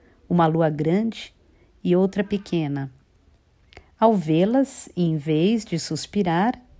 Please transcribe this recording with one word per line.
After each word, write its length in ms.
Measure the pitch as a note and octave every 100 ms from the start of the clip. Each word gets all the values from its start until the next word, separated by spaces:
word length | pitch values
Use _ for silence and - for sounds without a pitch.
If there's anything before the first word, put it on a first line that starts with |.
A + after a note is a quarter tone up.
| _ _ -
uma 180 | F3 E3
lua 220 | D#3+ D#3+
grande 640 | D3+ D3 F#3+ A3+ - - _ _ _ _ _
e 140 | F#3 F3+
outra 260 | F#3+ G3
pequena. 640 | G3 G3+ - E3+ D3 C#3+ C3+ - _ _ _ _ _ _ _ - _ -
Ao 160 | A3+ G3+
vê-las, 720 | D#3 D#3+ G3+ C4 C4 - - -
em 220 | E3+ D#3
vez 480 | D3+ D#3 F#3+ A#3 -
de 120 | E3
suspirar, 800 | - D#3 - G3+ F3 E3 A3+ - -